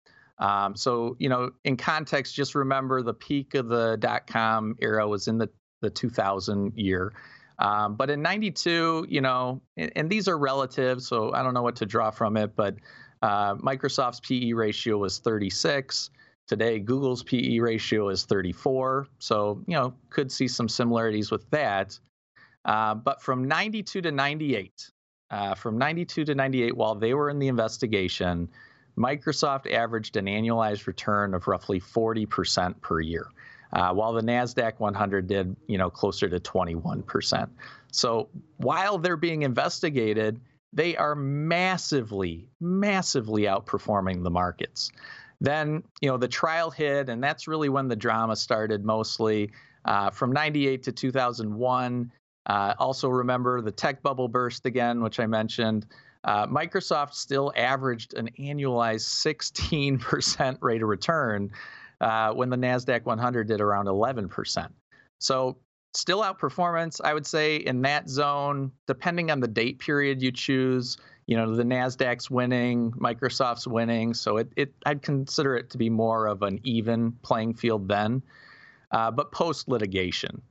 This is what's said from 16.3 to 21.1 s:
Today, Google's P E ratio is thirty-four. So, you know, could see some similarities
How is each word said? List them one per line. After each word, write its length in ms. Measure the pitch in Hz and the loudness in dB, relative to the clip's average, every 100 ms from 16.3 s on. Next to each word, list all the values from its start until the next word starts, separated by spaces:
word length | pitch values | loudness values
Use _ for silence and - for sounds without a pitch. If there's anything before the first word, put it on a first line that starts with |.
| _ - | _ -4
Today, 300 | 104 113 110 | 0 2 2
Google's 440 | 101 135 135 123 | 0 0 2 -2
P 340 | - 127 123 117 | 0 0 2 2
E 40 | |
ratio 500 | 117 113 - 107 101 | 2 0 0 0 2
is 140 | 95 | 0
thirty-four. 840 | - 101 90 87 139 131 131 135 143 _ | 0 0 0 -2 0 0 0 -2 -4 _
So, 440 | - 107 104 104 - | 0 2 2 -2 -2
you 80 | |
know, 200 | 160 127 127 _ | 0 0 -4 _
could 200 | - 135 | -2 -2
see 180 | - 127 | 0 0
some 200 | - 117 | 0 -2
similarities 600 | - 120 117 113 | 0 2 2 2